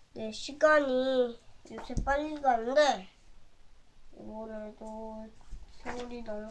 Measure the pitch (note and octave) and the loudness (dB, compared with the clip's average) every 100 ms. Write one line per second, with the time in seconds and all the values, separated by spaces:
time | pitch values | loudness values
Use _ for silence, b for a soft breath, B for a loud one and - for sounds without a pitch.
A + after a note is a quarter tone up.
0 | - - A3 G#3+ - D4 D#4 D4+ C#4 B3+ | -18 -10 -10 -8 -10 4 6 8 6 2
1 | C4 B3+ A#3+ A#3 - - - A3+ - - | 4 4 2 -2 -16 -20 -14 -12 -6 -2
2 | C4+ C#4+ D4+ D4+ C4+ A#3 A#3 C#4 C#4+ F#3+ | 2 2 0 0 2 2 4 6 6 4
3 | F#3+ - - - - - - - - - | -4 -20 -20 -20 -20 -20 -20 -20 -20 -20
4 | - - G#3+ G#3+ A3 G#3+ G#3+ G#3+ A3 A3 | -18 -16 -12 -10 -10 -10 -12 -12 -12 -10
5 | A3 A3 A3 - - - - - B3 B3 | -10 -12 -14 -16 -14 -12 -12 -12 -10 -8
6 | B3 A#3+ A3+ G#3 G#3+ | -8 -8 -8 -8 -8